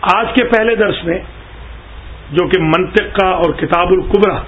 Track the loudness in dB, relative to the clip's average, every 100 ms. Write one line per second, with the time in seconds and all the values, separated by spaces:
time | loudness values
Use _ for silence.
0 | 0 0 2 0 2 2 2 2 0 -2
1 | -4 -6 -6 -18 -20 -20 -18 -18 -18 -18
2 | -16 -18 -4 -2 2 2 2 2 2 0
3 | 0 0 0 2 0 0 0 0 4 2
4 | 2 2 2 0